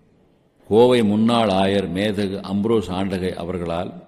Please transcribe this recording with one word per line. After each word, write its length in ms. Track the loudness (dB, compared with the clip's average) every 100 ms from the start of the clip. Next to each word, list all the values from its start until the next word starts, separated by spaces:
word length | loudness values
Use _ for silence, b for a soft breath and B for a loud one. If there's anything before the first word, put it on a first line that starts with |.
| _ _ _ _ _ _ 0
கோவை 340 | 4 6 6
முன்னாள் 460 | 2 2 2 2 2
ஆயர் 380 | 2 2 0 -2
மேதகு 460 | -2 -2 -2 -4 -4
அம்ப்ரோஸ் 480 | -6 -2 0 0 -2
ஆண்டகை 420 | -4 -4 -2 -4
அவர்களால் 580 | -4 -6 -6 -4 -6 -6 -12